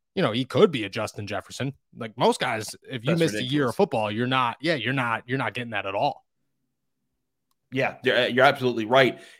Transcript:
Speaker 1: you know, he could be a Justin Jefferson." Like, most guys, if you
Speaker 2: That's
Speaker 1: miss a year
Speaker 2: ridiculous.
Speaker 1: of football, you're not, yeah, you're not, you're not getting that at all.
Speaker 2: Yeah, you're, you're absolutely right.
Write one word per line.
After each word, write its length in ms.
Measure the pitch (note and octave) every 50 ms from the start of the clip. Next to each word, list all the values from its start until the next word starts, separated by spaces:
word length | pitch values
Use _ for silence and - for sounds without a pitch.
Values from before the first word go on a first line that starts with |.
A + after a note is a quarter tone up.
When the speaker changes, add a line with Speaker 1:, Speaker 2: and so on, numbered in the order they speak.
| _ _ _
Speaker 1:
you 80 | G3
know, 120 | F3 A#2+ G#2+
he 100 | B2 C3
could 280 | - - C3 G3+ G3
be 120 | D3 A#2+ G#2
a 60 | G2
Justin 360 | - A#2 G#2+ G2+ - - G#2
Jefferson." 480 | G2 G#2 F#2+ - - - - B2 C#3 C#3 - _ _ -
Like, 220 | A#2 A#2 A2+ G2+ A#2+
most 240 | D3+ A3 A#3+ -
guys, 340 | - B2 A#2 A2 G#2+ - - - _
if 220 | - C3 B2 A2
you 60 | C#3
Speaker 2:
That's 80 | E3 E3
Speaker 1:
miss 140 | E3 D#3 G2+
a 0 |
year 80 | G#2+ B2+
Speaker 2:
ridiculous. 260 | B2 C#3 D3 C#3 A#2+
Speaker 1:
of 60 | - -
football, 340 | G3+ - - A#2 G#2+ G#2
you're 160 | G#2+ A2 B2 B2
not, 300 | C3 C3 B2+ A#2 A2+ -
yeah, 160 | - E3 E3
you're 160 | C#3 G#2 A#2
not, 320 | C3 C3+ B2 A#2 A2+ A2 -
you're 120 | A#2 C3 C3+
not 160 | B2 A2 -
getting 180 | B2 B2 A#2
that 140 | A2 G2+ G2
at 100 | G2 G2
all. 300 | G#2 B2+ C#3+ - - _ _ _ _ _ _ _ _ _ _ _ _ _ _ _ _ _ _ _ _ _ _ _ _ _ _ _ _ _ _
Speaker 2:
Yeah, 260 | - C3 C3 G2+ - - -
you're, 240 | B2+ A2 A#2 B2 A2
you're 180 | A#2+ B2+ B2+
absolutely 400 | C#3+ C3+ - C3 B2 A#2 A2+ A2
right. 340 | G#2+ B2 C3+ C3+ A#2 - - - - - -